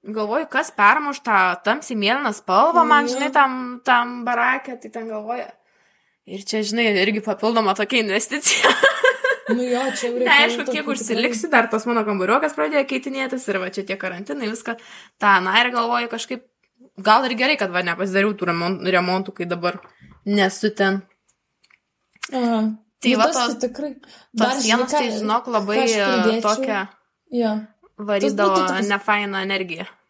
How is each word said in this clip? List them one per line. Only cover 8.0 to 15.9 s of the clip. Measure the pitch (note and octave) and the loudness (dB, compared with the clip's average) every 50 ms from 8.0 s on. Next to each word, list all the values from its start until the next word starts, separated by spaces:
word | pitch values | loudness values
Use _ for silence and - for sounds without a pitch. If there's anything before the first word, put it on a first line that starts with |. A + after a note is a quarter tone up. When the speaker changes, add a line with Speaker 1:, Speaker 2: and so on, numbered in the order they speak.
Speaker 1:
investicija. | A3 G#3 G3 G#3+ G#3+ - C4 D4 D4 - - - - - - | 0 0 0 -2 -2 -2 -6 0 2 2 2 4 2 2 4
<laughs> | - - C5+ - - - B4+ A#4+ - - - C4+ - - | 4 4 2 2 4 2 2 2 2 -2 -2 -2 -2 -2
Speaker 2:
Nu | - A3+ B3 | -2 -2 -2
jo, | B3 B3 B3 B3 C4+ C4+ | 0 0 0 0 0 -2
čia | - - - A#3+ | -4 -4 -4 -4
jau | A#3+ | -2
reikia | B3 B3+ | 0 2
Speaker 1:
Neaišku, | B3 C#4+ C#4+ D4 A#3 A#3 A#3+ D4 | 4 4 4 4 2 0 -4 -4
Speaker 2:
tokių | C4 | -4
Speaker 1:
kiek | B3 D4+ | -4 -4
Speaker 2:
tikrai. | D4 D4 C4+ | -4 -4 -4
Speaker 1:
užsiliksi, | - A3+ - A#3 G3+ A#3 B3 A#3+ A3 D#4+ | -4 -2 -2 -2 0 0 0 -2 -2 -4
dar | E4 D4 A#3+ A3+ - | 2 2 2 2 2
tas | - A3 G#3+ | -2 -4 -2
mano | A#3+ A#3 A#3 | -2 -2 -2
kambariokas | G#3+ G#3 G#3 G3 F#3 F#3+ A3+ C#4 D#4 D4+ D4 | 0 -2 -2 -2 0 2 2 2 2 -2 -2
pradėjo | - D4+ D4+ D4+ C#4+ | -2 -2 0 0 0
keitinėtis | C#4 C4+ C4+ B3+ C4 C#4 C4 C4+ C4+ B3+ C4 B3+ - | 0 0 -4 -6 -6 -6 -6 -6 -4 -4 -4 -6 -4
ir | - G3 F#3+ | -4 -4 -4
va | F#3 F#3 | -4 -6
čia | F#3+ G3 G3 | -8 -8 -8
tie | G3 F#3+ | -6 -8
karantinai, | G3 - F#3 F3+ F3 G3+ - C#4+ C#4+ B3 G#3 | -6 -6 -8 -8 -10 -10 -10 -8 -6 -6 -6
viską. | A3+ A3+ - - A#3 A#3 - - - - - - _ | -6 -8 -8 -10 -10 -10 -12 -20 -20 -20 -20 -20 _
Ta, | _ - G3+ G3 F#3 | _ 2 4 4 4
na | F#3 F#3+ F#3+ | 4 2 2
ir | A3+ B3 B3 | 4 2 2
galvoju | B3 A#3+ A#3 A#3 | 0 -2 -2 0